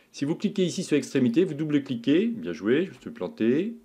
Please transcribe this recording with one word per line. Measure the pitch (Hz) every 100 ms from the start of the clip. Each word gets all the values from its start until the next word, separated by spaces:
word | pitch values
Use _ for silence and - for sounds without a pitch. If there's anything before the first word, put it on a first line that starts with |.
| _
si | - 143
vous | 170
cliquez | 196 196 175
ici | -
sur | 156 143
l'extrémité, | - 135 123 131 180
vous |
double-cliquez. | 143 156 143 139 117 135 160 233
Bien | 113 85
joué, | 82 101 139 190
je |
me | -
suis | 92
planté. | - 90 - 113 143 214 -